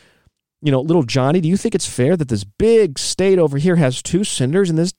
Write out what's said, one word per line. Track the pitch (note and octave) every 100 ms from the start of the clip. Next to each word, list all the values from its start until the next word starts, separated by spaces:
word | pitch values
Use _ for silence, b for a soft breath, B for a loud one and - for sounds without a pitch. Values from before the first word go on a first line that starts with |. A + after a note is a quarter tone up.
| b b b _ _ _
you | D3+
know, | C3
"Little | D#3 E3+
Johnny, | A#2 C3 C3 F3+
do | D#3+
you | F#3+
think | A#3
it's | - -
fair | - C3 F3+
that | C3
this | G#2+
big | G2 - G#3+ A3+ F#3 C3
state | - - F#3+ F#3
over | D#3 C#3
here | F3+ E3+
has | C3 -
two | - F3
senators | G#3 - B2 F3+ F#3
and | D#3+
this | F3+